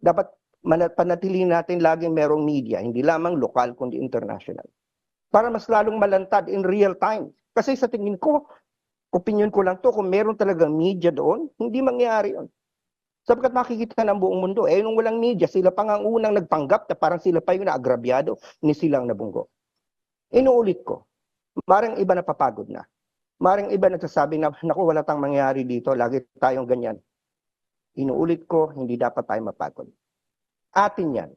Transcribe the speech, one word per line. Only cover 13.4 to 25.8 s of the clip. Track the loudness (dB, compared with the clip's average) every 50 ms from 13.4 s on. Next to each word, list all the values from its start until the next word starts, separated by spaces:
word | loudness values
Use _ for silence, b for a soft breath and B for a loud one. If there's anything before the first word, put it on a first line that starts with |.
| 2 0
makikita | 0 -2 -2 -2 -4 -6 -6 -4 -2 -2 0 0
ng | 2 2 2
buong | 0 0 0
mundo. | -2 -2 0 0 2 4
Eh, | 4 2
nung | 2 2 0
walang | 0 0 0 0 0
media, | 0 0 0 2 0 0
sila | 2 2 2 2
pa | 2 2 0
nga | 0 0 0
ang | 0 0
unang | 0 0 2 2
nagpanggap | 2 0 0 0 0 0 2 2 0 0 0 -2
na | -4
parang | -2 0 0 0 0
sila | 0 0 0 0 0
pa | 0 -2 0
yung | 0 -2
naagrabyado, | -2 0 0 0 0 0 0 0 0 0 0 -2 -4 B B B B B 0
ni | 0
silang | 0 2 0 0 0 0 0
nabunggo. | -2 -4 -4 -6 -6 -6 -6 -8 -8 _ _ _ _ _ _ _ _ _ _ _ _ _ _ _ _
Inuulit | 2 4 4 6 6 4 4 2 0 -2 -6 -10
ko, | -10 -10 -12 _ _ _ _ _ _ _ _ _ _ -6 0 2
maring | 4 4 4 2 -2 0
iba | 0 0 2
napapagod | 0 0 -2 -2 0 -2 -2 -2 -4 -10 -12
na. | -12 -14 -16 _ _ _ _ _ _ _ _ _ _ 0 2
Maring | 2 2 2 0 -2 0
iba | 2 2 2
nagsasabi | 0 0 -6 -4 -2 0 0 0 0 -2
na, | -2 -2 -4 -4 -4
"Naku, | -4 -2 0
wala | 2 2 2 2 0
tang | -2 -2 -2
mangyayari | -2 0 0 0 0 0 0 -2 -4 -4
dito, | -4 -4